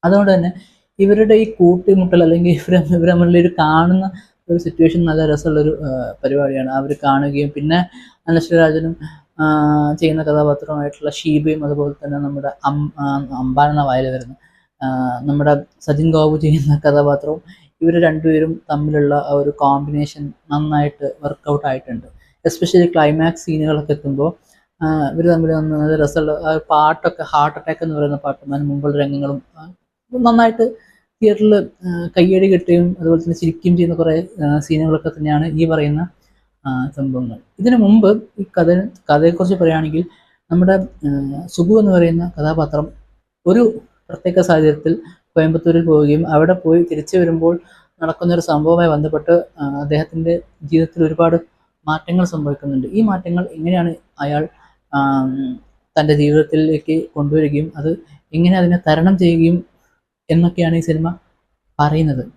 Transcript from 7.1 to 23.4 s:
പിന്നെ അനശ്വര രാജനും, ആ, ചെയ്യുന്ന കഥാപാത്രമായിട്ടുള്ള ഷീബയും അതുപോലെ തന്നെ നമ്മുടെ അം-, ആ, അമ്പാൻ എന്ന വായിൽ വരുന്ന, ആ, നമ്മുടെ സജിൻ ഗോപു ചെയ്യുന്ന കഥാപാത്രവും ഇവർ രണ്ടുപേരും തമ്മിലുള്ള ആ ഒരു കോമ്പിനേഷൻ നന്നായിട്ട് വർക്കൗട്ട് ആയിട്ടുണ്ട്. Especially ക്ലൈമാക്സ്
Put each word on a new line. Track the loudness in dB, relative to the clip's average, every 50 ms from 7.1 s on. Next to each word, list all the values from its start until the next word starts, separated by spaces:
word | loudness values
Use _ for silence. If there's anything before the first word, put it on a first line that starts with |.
| 0 2 0 -2 -2 -2 -4 -4
പിന്നെ | -4 -4 -2 0 0 0 -2 -4 _ -20 -20 -20 _ _ _ 0
അനശ്വര | 0 0 0 2 2 4
രാജനും, | 4 4 2 0 -2 -4 -6 -8 -12 -18 -18 -20 _ _ _ -4
ആ, | 0 0 2 2 2 2 2 2 0 0 -2
ചെയ്യുന്ന | 0 0 0 0 0 -2
കഥാപാത്രമായിട്ടുള്ള | 0 0 2 2 0 0 -2 -4 -8 -8 -6 -6 -8 -8 -6 -8 -8
ഷീബയും | -8 -6 -4 -2 -2 0 0 0 -2 -2 -4
അതുപോലെ | -4 -4 -4 -4 -6 -6
തന്നെ | _ -10 -8 -6 -6
നമ്മുടെ | -6 -6 -8 -6 -8 -8 -10 _ -6
അം-, | -4 -2 -2 -4 -6 -6 -6
ആ, | -6 -4 -4 -4 -6 -8 -8 -6
അമ്പാൻ | -6 -4 0 0 0 2
എന്ന | 2 0 -2
വായിൽ | 0 0 -2 -2
വരുന്ന, | -4 -6 -8 -12 -14 -20 _ _ _ _ _ _ _ _ _ -8
ആ, | -6 -4 -4 -4 -4 -6 -6 -4
നമ്മുടെ | -4 -2 0 2 0 0 0 -2 _ _ _
സജിൻ | -4 -4 -2 0 0 0 2
ഗോപു | 2 2 2 0
ചെയ്യുന്ന | 0 0 0 0 2 2 0 0 2 2
കഥാപാത്രവും | 2 2 2 2 2 0 -2 -2 -6 -8 -8 _ -20 -20 _ _ _ _ _ 0
ഇവർ | 2 2 4 2
രണ്ടുപേരും | 2 0 0 0 0 2 2 0 -2 -4 -8 _ _
തമ്മിലുള്ള | -4 -4 -2 -2 0 0 0 2 0
ആ | -2 -2 -2 -2
ഒരു | -2 0 -2
കോമ്പിനേഷൻ | -2 0 0 0 2 0 -2 -4 -4 -6 -6 -6 -8 -12 -14 -14 -14 _ _ _
നന്നായിട്ട് | -4 -4 -2 -2 0 0 -2 -2 -4 _ -8 -8 -8 _ -10
വർക്കൗട്ട് | -10 -10 _ _ -4 -4 -4 -2
ആയിട്ടുണ്ട്. | -4 -6 -6 -8 -12 -12 -12 -12 -16 _ -20 _ _ _ _ _ -4
Especially | -4 -2 -6 0 2 2 2 4 2
ക്ലൈമാക്സ് | 2 2 2 2 2 0 -2 -2 -4